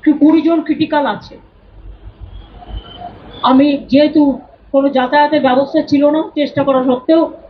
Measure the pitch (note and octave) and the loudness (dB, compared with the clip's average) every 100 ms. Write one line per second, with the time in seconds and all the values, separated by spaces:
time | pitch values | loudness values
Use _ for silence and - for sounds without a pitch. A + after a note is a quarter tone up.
0 | - C#4+ D4 D#4 D#4+ E4 D#4+ D#4 D#4 D4+ | 0 2 4 4 2 -2 -2 -4 -2 -2
1 | C4+ G3 - - - _ - - - - | -2 -6 -12 -20 -20 _ -20 -20 -20 -20
2 | - - - - - - - - - - | -20 -20 -20 -20 -20 -20 -14 -14 -14 -18
3 | F5 - - - - C4 C#4+ C#4 - C4 | -18 -18 -20 -6 0 2 2 0 0 2
4 | D4+ D4+ C#4+ B3+ - _ _ C#4 C#4 B3+ | 2 2 0 -2 -10 _ _ -2 0 -2
5 | B3+ D4 D4 D#4 C4 B3+ C#4 D#4+ D4 C#4+ | 0 2 2 2 0 0 0 -2 0 2
6 | D4 D4+ D#4+ - C#4 - C#4 C4 B3+ B3 | 2 0 -4 -4 -4 -4 -2 0 0 -2
7 | - D#4+ D4+ - | 2 0 0 -6